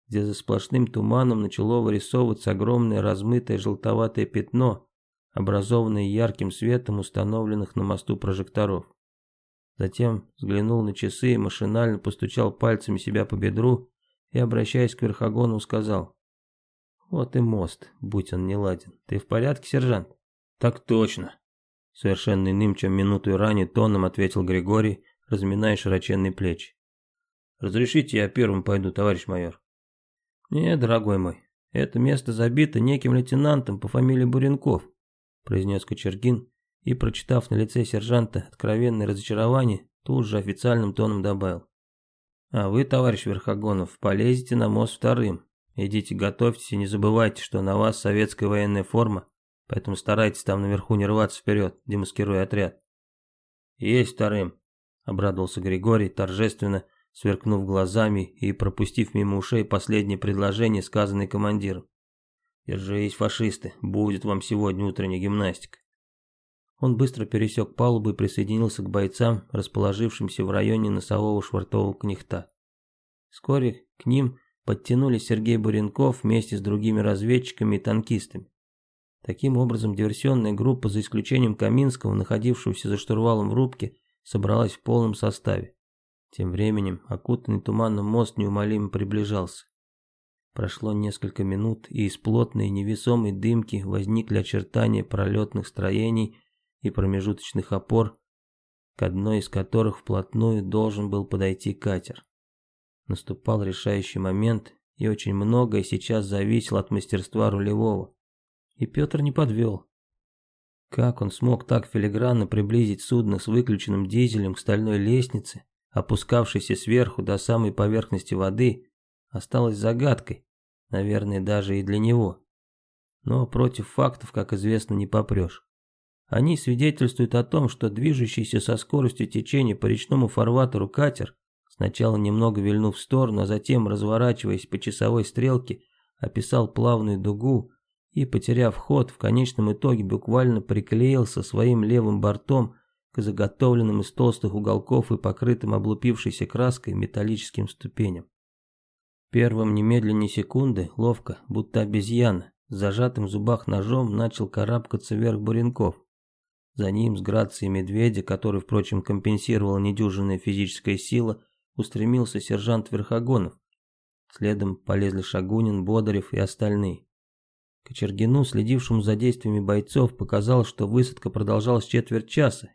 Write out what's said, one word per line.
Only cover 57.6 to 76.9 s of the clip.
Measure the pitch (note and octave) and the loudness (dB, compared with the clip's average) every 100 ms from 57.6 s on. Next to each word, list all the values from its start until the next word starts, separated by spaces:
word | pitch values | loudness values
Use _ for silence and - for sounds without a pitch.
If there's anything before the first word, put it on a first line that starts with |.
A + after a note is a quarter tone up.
| F#2+ | 2
глазами | F#2+ F#2 A2 G#2+ G2+ | 0 2 2 2 0
и | F#2 - G2 | -4 -4 -4
пропустив | F#2+ G2 - G2 - G#2+ | -2 -4 -2 -2 -2 -2
мимо | G#2+ G2+ G2 | 0 0 -2
ушей | - A#2 G2+ | 0 -2 0
последнее | G2+ - G#2+ G2+ G2 | -2 0 0 0 -2
предложение, | G#2 G2 G2+ G#2 A2+ G#2 | -2 0 0 0 0 0
сказанное | - G#2+ G#2 G2+ G2 | -2 -2 0 -2 -2
командиром. | G#2 G#2 G#2 G2 F#2 - _ _ _ _ _ _ _ - | -2 0 -2 -2 -6 -10 _ _ _ _ _ _ _ -8
«Держись, | F#2+ F#2+ G2+ G#2 - | -8 -4 -4 -4 -2
фашисты, | G#2 - A2 - G#2+ - | -2 0 -2 -4 -12 -8
будет | G2 G#2 G#2 F#2+ | -4 0 0 0
вам | G#2+ G2 | -2 -4
сегодня | - G#2+ G#2 F#2+ G2+ | -2 -2 0 -2 -4
утренняя | - F#2+ F#2 | -2 -4 -2
гимнастика». | G2 G#2 F#2+ F2 - - _ _ _ _ _ _ _ _ _ - | -2 0 -2 -4 -14 -20 _ _ _ _ _ _ _ _ _ -2
Он | C3 A#2 | 0 2
быстро | B2+ A#2 G#2+ | 0 -2 -4
пересек | G#2+ G#2+ - G#2 - | -2 -2 -2 -4 0
палубу | A#2+ A#2 G#2+ | 2 2 0
и | - | -2
присоединился | G#2 - G2+ A2 A2+ - | -2 -2 -2 0 -2 -2
к | F#2+ | -4
бойцам, | G2+ F#2+ - A#2 A2 - | -2 -2 0 0 0 -2
расположившимся | G#2 - G#2 G2+ G2 A2+ - G2+ - | -6 -4 -2 0 0 -2 -2 -6 -4
в | G2 | -2
районе | G2 G#2+ A2 G#2 | 0 2 2 0
носового | G2+ - G2+ G#2+ G#2 | -2 0 0 2 -2
швартового | - G2 F#2 G#2 G2 | -2 -6 -2 0 0
кнехта. | - G#2 F#2+ - F2+ - _ _ _ _ _ _ _ _ | -2 -6 -6 -8 -8 -10 _ _ _ _ _ _ _ _
Вскоре | - - C3+ B2 - _ _ | -12 -2 0 0 -2 _ _
к | A#2 | 0
ним | C3 B2+ C3 _ _ - | 2 2 -4 _ _ -4
подтянулись | G#2+ - B2 C3+ A2+ - | -4 0 2 2 0 0
Сергей | A2 A2 A2+ | 0 2 2
Буренков | G#2+ G#2+ G#2 - C3+ B2 | 2 0 -2 0 0 2
вместе | G#2+ A2+ - G2+ | 2 0 0 -4
с | |
другими | G2+ G#2 A2 | -2 0 2